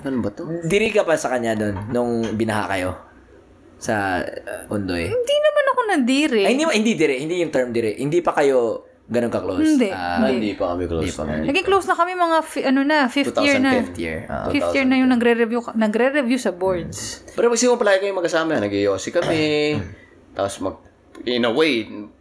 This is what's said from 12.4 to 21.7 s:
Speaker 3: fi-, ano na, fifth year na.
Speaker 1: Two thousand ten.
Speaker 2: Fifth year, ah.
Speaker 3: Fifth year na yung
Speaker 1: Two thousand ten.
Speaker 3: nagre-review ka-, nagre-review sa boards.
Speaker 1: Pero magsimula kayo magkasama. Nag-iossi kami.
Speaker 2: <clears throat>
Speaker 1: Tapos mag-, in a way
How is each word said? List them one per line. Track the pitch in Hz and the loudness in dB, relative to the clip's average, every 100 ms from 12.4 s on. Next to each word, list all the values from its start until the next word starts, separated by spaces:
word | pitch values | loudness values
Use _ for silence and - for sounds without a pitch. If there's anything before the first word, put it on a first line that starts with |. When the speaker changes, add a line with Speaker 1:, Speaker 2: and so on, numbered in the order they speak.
Speaker 3:
fi-, | 311 - - | 0 -4 0
ano | 269 | 2
na, | 285 302 254 | 2 2 2
fifth | 285 277 - | 0 0 2
year | 285 269 | 2 4
na. | 269 | 2
Speaker 1:
Two | |
thousand | |
ten. | 254 | 2
Speaker 2:
Fifth | 226 - | 0 -4
year, | - 80 - | -6 -6 -6
ah. | - - | -6 -2
Speaker 3:
Fifth | 285 85 | 0 0
year | 277 262 | 2 2
na | |
yung | 262 262 | 4 4
Speaker 1:
Two | 247 | 4
thousand | 233 | 4
ten. | |
Speaker 3:
nagre-review | 233 233 240 | 4 2 -2
ka-, | 233 | -4
nagre-review | 226 214 214 254 294 240 247 | 0 0 2 2 2 0 0
sa | 233 | 0
boards. | 180 190 180 165 - - - - | -2 0 -2 -4 -8 -10 -12 -8
Speaker 1:
Pero | - 233 | 0 2
magsimula | 233 247 240 208 190 | 4 4 4 4 2
kayo | 202 | 2
magkasama. | 196 170 165 160 147 | -2 0 0 0 0
Nag-iossi | 101 101 101 95 - | 0 0 2 0 -2
kami. | 175 165 165 156 151 151 151 | -2 0 0 0 0 0 -2
Speaker 2:
<clears throat> | 87 - - - - - | -6 -12 -20 -20 -12 -6
Speaker 1:
Tapos | 98 - | -6 -4
mag-, | 95 - - _ _ - | -8 -8 -14 _ _ -10
in | - 123 | -4 0
a | 120 | 2
way | 117 160 | 2 2